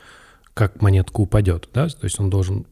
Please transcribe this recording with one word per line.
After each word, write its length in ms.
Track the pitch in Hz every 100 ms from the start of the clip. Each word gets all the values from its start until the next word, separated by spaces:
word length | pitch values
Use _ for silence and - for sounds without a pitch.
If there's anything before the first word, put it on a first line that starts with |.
| - - - _ _
как 280 | - 101 -
монетка 380 | 101 95 - -
упадет, 480 | 98 107 95 85 -
да, 160 | 120 160
то 160 | - 95
есть 120 | -
он 120 | 98
должен 340 | 98 92 101 -